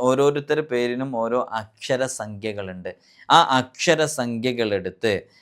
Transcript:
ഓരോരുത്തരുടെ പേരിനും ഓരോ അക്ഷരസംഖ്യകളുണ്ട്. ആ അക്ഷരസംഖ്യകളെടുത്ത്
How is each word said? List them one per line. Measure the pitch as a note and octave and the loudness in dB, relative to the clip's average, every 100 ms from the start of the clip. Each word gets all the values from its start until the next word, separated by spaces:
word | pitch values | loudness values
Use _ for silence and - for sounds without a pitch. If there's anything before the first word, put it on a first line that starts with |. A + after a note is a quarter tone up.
| B2+ | 2
ഓരോരുത്തരുടെ | C3 C#3+ D3 C#3+ D3+ D3+ | 4 4 2 0 -2 0
പേരിനും | B2 A#2+ B2 C3+ A#2+ | 0 0 -2 -4 -4
ഓരോ | A2+ B2 - A2 | -2 -2 -2 -6
അക്ഷരസംഖ്യകളുണ്ട്. | G#2+ _ - B2+ C3 - G#2+ G#2 A2 G#2 F#2+ F#2 F#2 F2+ _ _ - D#3 | -8 _ -4 -2 -2 -6 -10 -8 -8 -8 -8 -10 -12 -14 _ _ 4 4
ആ | E3 C3 | 6 2
അക്ഷരസംഖ്യകളെടുത്ത് | B2+ - - D#3 D3+ C#3+ A#2+ A#2 B2 A#2+ A2 G2 F#2 - A2+ F#2+ - _ | 0 -2 2 2 2 -2 -4 -2 -2 -2 0 -2 -4 -2 -2 -2 -4 _